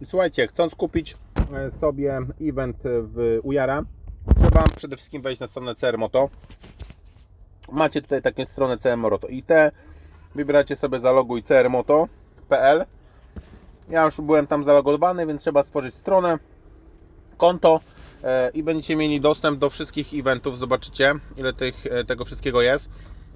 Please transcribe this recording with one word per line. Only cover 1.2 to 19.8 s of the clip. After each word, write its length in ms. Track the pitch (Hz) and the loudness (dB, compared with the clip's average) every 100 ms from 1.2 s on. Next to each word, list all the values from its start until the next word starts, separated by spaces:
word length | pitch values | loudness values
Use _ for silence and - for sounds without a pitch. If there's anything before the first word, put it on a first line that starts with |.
| - - 143 | -6 -4 -4
e, 180 | 139 135 - | -6 -8 -4
sobie 400 | 151 139 139 135 127 - | -2 -2 -4 -4 -8 -8
event 360 | 156 131 131 - | -6 -4 -6 -6
w 560 | 135 120 110 113 117 113 | -4 -4 -4 -2 0 0
Ujara, 400 | 135 139 131 139 - - - - - - | 0 -2 0 -2 -6 -14 -18 -12 0 4
trzeba 240 | - 165 156 - | 6 6 4 0
przede 200 | 147 131 | -8 -14
wszystkim 260 | - 147 | -12 -10
wejść 200 | 131 127 | -8 -8
na 60 | 127 | -10
stronę 280 | 139 127 113 | -8 -10 -2
C 120 | 127 | -2
R 100 | 113 | 0
Moto. 320 | 110 127 139 - - - - - - - - - - - - _ - | 0 0 0 -4 -20 -20 -20 -18 -20 -20 -20 -20 -20 -20 -20 _ -10
Macie 300 | 135 156 151 | -2 -2 -2
tutaj 200 | - 135 | -4 -2
taką 240 | - 127 127 | -2 -4 -8
stronę 320 | - 131 117 | -4 -2 0
C 140 | 127 | 0
R 60 | 117 | 0
Moto 300 | 110 98 - | 0 -2 -4
I 160 | 127 | -10
T. 280 | - 160 151 - - - - - - 143 | 2 4 4 0 -14 -20 -20 -20 -12 -6
Wybieracie 400 | 143 143 139 139 | 2 2 2 -2
sobie 240 | 139 127 | -4 0
zaloguj 440 | 127 131 120 120 | 2 4 2 -4
C 160 | - 139 | 2 4
R 100 | 123 | 4
moto 380 | 123 120 151 170 - - _ - | 2 2 2 2 -6 -20 _ -2
p 120 | 135 | 2
l. 240 | 135 160 277 - - - - - - - - - - | 4 4 0 -10 -20 -20 -20 -20 -20 -20 -20 -20 -4
Ja 160 | 165 156 | 0 2
już 160 | 151 | 0
byłem 260 | 147 151 143 | 0 2 2
tam 160 | 147 | -2
zalogowany, 640 | 143 143 139 147 175 180 160 | 4 4 4 2 0 -2 -6
więc 140 | 147 | -6
trzeba 220 | 160 143 | 0 0
stworzyć 320 | 139 151 127 - | 0 -4 -8 -10
stronę, 440 | - 190 180 160 - - - - - - - - - - | 0 0 2 -2 -6 -20 -20 -20 -20 -20 -20 -20 -20 0
konto, 420 | 175 180 170 160 - - - - | 0 4 4 4 0 -20 -20 -10
e, 260 | 127 131 127 | -2 0 0
i 140 | 156 | -2
będziecie 320 | 156 160 147 156 | -4 -4 -4 -2
mieli 260 | 151 147 | 0 0
dostęp 380 | 143 151 156 143 | 0 2 -2 0
do 100 | 143 | -2
wszystkich 440 | - | -4